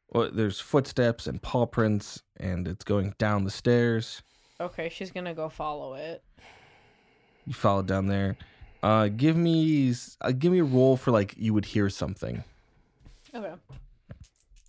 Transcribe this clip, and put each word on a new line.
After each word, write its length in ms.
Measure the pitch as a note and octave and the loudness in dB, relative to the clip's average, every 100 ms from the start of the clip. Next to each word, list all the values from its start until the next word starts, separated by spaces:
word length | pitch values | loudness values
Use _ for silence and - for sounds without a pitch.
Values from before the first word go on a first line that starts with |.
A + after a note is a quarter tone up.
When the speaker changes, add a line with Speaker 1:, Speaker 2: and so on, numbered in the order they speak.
| _ | _
Speaker 1:
Well, 200 | A2+ A2+ | -2 0
there's 300 | G#2 G#2+ - | 0 -2 -2
footsteps 680 | - D3 C3 - A#2+ A2+ - | 0 0 0 2 0 0 -4
and 140 | C3 | -8
paw 220 | - B2 A#2 | -4 0 0
prints, 560 | - A2 G#2 - - - - | 2 2 0 -4 -14 -20 -10
and 320 | F#2+ F2 F2 | -6 -4 -6
it's 160 | F#2+ | -6
going 300 | - G#2 F#2+ - | -2 0 -2 -2
down 260 | G#2+ G#2 | 0 0
the 60 | F#2+ | -2
stairs. 720 | - B2 A#2+ A#2+ A2+ A2 - - _ _ - | -2 2 4 4 0 -4 -12 -20 _ _ -10
Speaker 2:
Okay, 300 | F3 - E3 | -10 -8 -8
she's 200 | - F#3+ | -8 -10
gonna 240 | F#3 F3+ | -8 -8
go 140 | E3 D#3 | -8 -8
follow 460 | - D3+ D3 C#3 | -6 -8 -8 -10
it. 280 | C3+ D#3 E3+ - _ - - - _ _ _ _ _ _ _ - | -10 -10 -12 -16 _ -20 -20 -20 _ _ _ _ _ _ _ -14
Speaker 1:
You 80 | |
follow 280 | B2+ G#2+ G2 | -2 0 2
down 260 | F#2+ F#2+ G2 | 0 0 0
there. 280 | G2 G2 - - _ - - | 0 0 -4 -10 _ -20 -2
Uh, 260 | G2+ A2 G#2 | 2 4 4
give 280 | G#2+ D3+ D#3+ | 2 2 4
me 540 | E3+ E3 D#3 D3+ C3 | 4 4 4 4 2
s-, 280 | B2 - - | 0 -6 -6
uh, 120 | - | -4
give 200 | C3 E3+ | 0 2
me 60 | F3+ | 2
a 60 | |
roll 320 | D3+ B2+ C3 B2+ | 4 6 6 6
for, 120 | - | 4
like, 240 | A2+ G2+ - | 4 2 -2
you 160 | A2 | 0
would 100 | G#2+ | 0
hear 240 | - G#2+ G2+ | 0 0 0
something. 560 | - F2 G2 A#1 A#1+ - - _ _ _ _ - - _ | 0 -6 -6 -8 -8 -10 -20 _ _ _ _ -20 -20 _
Speaker 2:
Okay. 200 | A#3+ G3 D3+ - - - _ - - - _ _ - | -12 -12 -12 -18 -20 -20 _ -20 -20 -20 _ _ -20